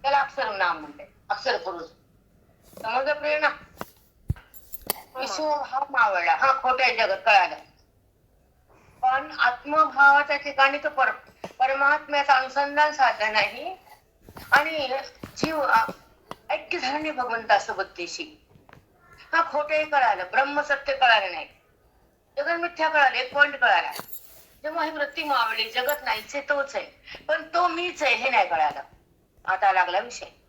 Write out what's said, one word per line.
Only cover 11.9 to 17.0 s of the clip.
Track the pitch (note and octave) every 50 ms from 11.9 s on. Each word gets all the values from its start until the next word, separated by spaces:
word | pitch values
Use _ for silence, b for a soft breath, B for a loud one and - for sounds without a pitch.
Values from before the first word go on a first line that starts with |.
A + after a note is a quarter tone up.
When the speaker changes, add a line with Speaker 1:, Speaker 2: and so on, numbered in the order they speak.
| D4 D4+ D4+ - D4 C#4+ C#4 C#4+ C#4
Speaker 1:
अनुसंधान | B3+ C4 C4 - C#4 C#4+ C#4+ C#4+ D4 D4+ D4+
साधलं | D4+ C4+ C4 A#3 A3 - G#3 G#3+ G#3+
नाही | A3 G3+ G#3 A3 B3 D4 F4+ F#4+ - _ - - _ _ _ _ _ _ - - - - -
आणि | B3 C#4 D4+ D#4+ D#4+ D#4 C#4 B3+ B3+ C#4 C4+ - - - - - -
जीव, | - - D#4 D#4+ D4+
अ, | C#4 - - A3+ A3+ - - - _ _ _ _ _ _ - _ _ -
ऐक्य | D4 D#4 - - F4 F4
झाला | B3+ B3+ C#4+
नाही | D4+